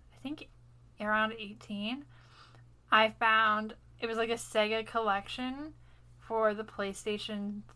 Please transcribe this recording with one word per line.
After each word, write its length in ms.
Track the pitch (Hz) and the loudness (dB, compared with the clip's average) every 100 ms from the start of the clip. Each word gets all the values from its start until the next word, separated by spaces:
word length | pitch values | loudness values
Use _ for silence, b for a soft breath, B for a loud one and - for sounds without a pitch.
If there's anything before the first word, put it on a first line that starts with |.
| - | -20
I 40 | - | -14
think, 320 | 269 311 - - - - - - | -10 -10 -14 -20 -20 -20 -20 -8
around 340 | 208 214 220 220 | 0 0 0 -4
eighteen, 680 | 202 214 - 202 214 269 - b b b b b - - _ | -12 -14 -10 -6 -4 -6 -10 b b b b b -20 -20 _
I 200 | 220 220 | 6 6
found, 680 | - 226 220 220 214 214 - - - | 4 4 6 6 2 -2 -10 -20 -8
it 80 | 233 | -4
was, 100 | 226 | 0
like, 120 | 226 | 0
a 40 | |
Sega 500 | 226 - 220 214 220 | -2 0 2 2 0
collection 920 | 220 226 220 196 202 - 254 269 202 - b b b - | -2 0 0 0 -2 -8 -6 -6 -10 -14 b b b -20
for 340 | - 226 220 | -4 2 2
the 100 | 208 | 2
PlayStation 960 | 214 - 196 190 220 214 - 208 202 208 - | -6 -6 -6 -4 -6 -6 -6 -6 -6 -8 -12